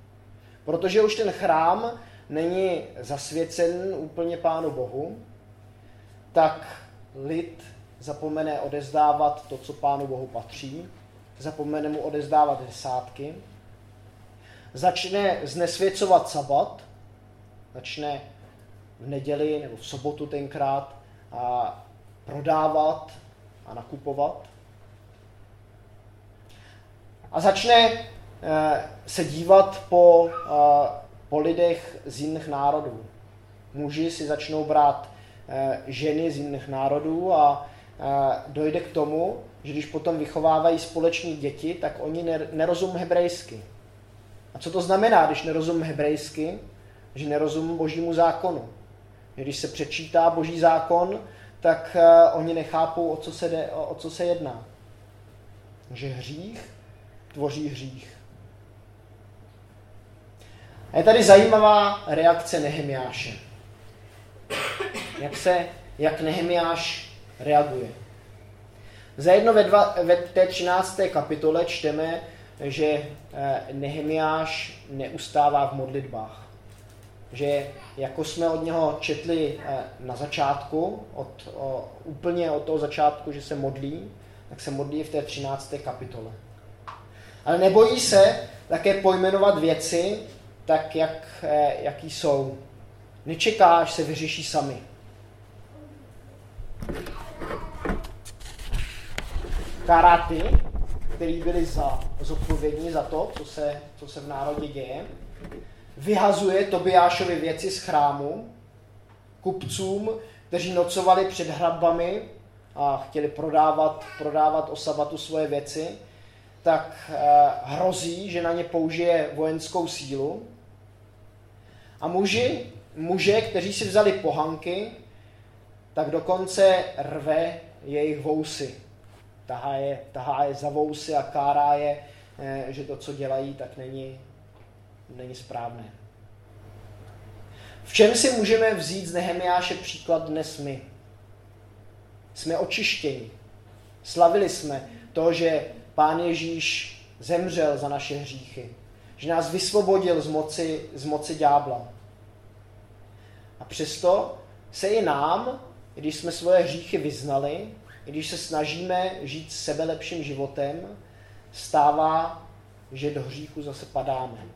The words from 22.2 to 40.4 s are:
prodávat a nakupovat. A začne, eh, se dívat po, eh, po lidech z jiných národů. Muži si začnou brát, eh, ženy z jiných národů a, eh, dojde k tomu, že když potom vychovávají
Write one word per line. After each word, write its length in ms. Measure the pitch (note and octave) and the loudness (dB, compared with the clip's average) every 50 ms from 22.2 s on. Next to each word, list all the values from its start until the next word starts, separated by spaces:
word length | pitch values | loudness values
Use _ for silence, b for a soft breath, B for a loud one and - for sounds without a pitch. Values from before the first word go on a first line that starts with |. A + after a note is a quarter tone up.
| - | -16
prodávat 840 | - C3 D3 C#3+ D#3+ D#3 D#3 D#3 D#3 D#3 D#3 D3+ D#3 - - - - - - - - - - - - - - - | -12 -10 -4 0 0 2 2 2 2 2 2 2 2 0 -2 -6 -14 -18 -20 -20 -20 -20 -20 -20 -20 -20 -20 -20
a 80 | - A2 | -16 -16
nakupovat. 680 | A#2 A2+ - D3 C3 - C#3+ C3+ C#3+ C#3+ D#3+ - - - - - - - - - - - - - - - - - - - - - - - - - - - - - - - - - - - - - - - - - - - - b b b b b b b b b b - - - - - - | -14 -14 -14 -14 -10 -8 -6 -2 0 -2 -2 -2 -6 -14 -20 -20 -20 -20 -20 -20 -20 -20 -20 -20 -20 -20 -20 -20 -20 -20 -20 -20 -20 -20 -20 -20 -20 -20 -20 -20 -20 -20 -20 -20 -20 -20 -20 -20 -20 -20 -20 -20 -20 -20 -20 b b b b b b b b b b -20 -20 -20 -20 -12 -8
A 100 | - D#3+ | -2 2
začne, 500 | F3 G#3+ G3 G3 - A#3+ A#3+ A#3 A3+ A3+ A3+ - - - - - - - - - | 4 4 4 4 4 6 8 8 8 6 4 -2 -8 -12 -16 -18 -20 -20 -18 -10
eh, 420 | - D#3+ D#3 D#3 D#3 D3+ D3 - - - - - - | -4 -2 0 2 2 2 0 0 -2 -6 -14 -16 -14
se 180 | - - - E3 | -8 -4 -4 -4
dívat 600 | C#3+ D3 D#3+ E3+ F3 G3 G3 F#3+ F#3+ - - - - | -4 -4 0 6 10 10 10 10 8 4 -8 -2 4
po, 400 | F3 F3 F3 F3 E3+ E3+ E3+ E3 | 8 10 12 12 12 10 8 4
eh, 600 | E3 E3+ - - D3 D3 D3 D3 C#3+ D3 C#3+ - - - - - - - - - | 0 -4 -4 0 4 6 8 8 8 8 6 2 0 -6 -12 -16 -20 -20 -8 -4
po 100 | C#3+ D3+ | -2 0
lidech 580 | D3+ E3+ E3 E3+ F3 E3+ E3+ E3+ - - - - - | 2 2 2 4 2 2 2 0 -6 -12 -16 -16 -14
z 160 | C#3 A#2+ C3 | -14 -10 -8
jiných 260 | D3 D#3 D#3+ D#3 D#3+ D#3+ | -6 -6 -6 -6 -6 -6
národů. 580 | C#3+ C#3 C#3 C#3+ D3 D3+ - B2+ A2+ A2 - - - - - - - - - - - - - - - | -4 0 2 2 2 0 -2 -6 -10 -12 -14 -18 -20 -20 -20 -20 -20 -20 -20 -20 -20 -20 -20 -16 -10
Muži 380 | C#3 D3 C#3+ D3 D#3 E3 E3 | -8 -8 -6 -4 -2 -2 -4
si 160 | E3 - D#3 D3 | -4 -4 -4 -4
začnou 380 | D3+ D3 D3+ D#3 D#3 D#3 D3+ | -4 -4 -4 -4 -4 -4 -2
brát, 440 | D3+ D3+ D3+ D3 C#3+ C3+ - - - B B B B B B B B | 2 4 6 6 4 4 0 -4 -14 B B B B B B B B
eh, 340 | C3+ C3+ C3+ C3+ C3 - - C#3 | -6 -4 -2 -2 -2 -4 -6 -10
ženy 440 | B2+ A#2 D3 D3+ D3+ D#3 E3 E3 | -8 -4 -2 -2 -2 -2 -2 -4
z 60 | C#3+ C#3 | -4 -6
jiných 300 | C#3+ C#3+ C#3 C3 - C#3 | -8 -8 -8 -10 -10 -8
národů 680 | C3+ C3+ C3+ C#3 C#3+ D3 D3+ D#3 D#3+ E3+ F3+ F#3+ F3 | -4 -2 -2 0 0 0 -2 -2 -4 -2 0 2 4
a, 360 | D#3 D3+ C#3+ C#3+ C#3+ B B B B B B B B | 6 6 6 4 2 B B B B B B B B
eh, 360 | C#3 C#3 C#3 C#3 C3+ C3+ - - - D3 | -6 -2 0 0 2 0 0 -2 -6 -8
dojde 320 | C3+ D3 D3+ D#3 D3+ F3 | -6 -4 -2 -2 -2 -2
k 120 | E3+ - | -4 -4
tomu, 480 | - E3+ D3 D3+ D3+ D#3+ E3+ G3 A#3+ - - - - - - | -4 -2 -2 -2 -2 -2 -2 -2 -4 -8 -12 -18 -20 -18 -14
že 100 | C#3+ C#3+ | -10 -8
když 120 | D3+ D3 | -8 -8
potom 320 | - - D3+ D3 F3 E3 D#3 | -6 -8 -6 -4 -4 -2 -2
vychovávají 640 | D3+ D3 - D#3+ | -4 -6 -2 0